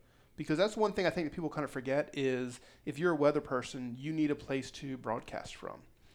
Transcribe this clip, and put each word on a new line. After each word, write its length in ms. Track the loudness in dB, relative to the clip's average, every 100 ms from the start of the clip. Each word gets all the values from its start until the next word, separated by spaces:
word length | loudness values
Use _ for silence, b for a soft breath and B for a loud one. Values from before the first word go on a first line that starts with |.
| b b b -8
Because 220 | 0 2
that's 180 | 2 4
one 180 | 2
thing 120 | 4 2
I 40 |
think 160 | 2 -2
that 60 | -2
people 140 | -4
kind 140 | -2
of 60 | -4
forget 380 | -4 0 0 0
is 460 | 0 2 2 -2 -6 B B -8
if 120 | 0
you're 120 | 2
a 40 | 6
weather 260 | 6 6
person, 540 | 0 -2 -2 -6 -6 -6
you 120 | -4
need 200 | 2 2
a 40 | 0
place 360 | -2 -2 -4
to 260 | -8 -8 -4
broadcast 580 | -2 -2 -4 -8 -8 -10
from. 200 | -10 -12 -16 _ b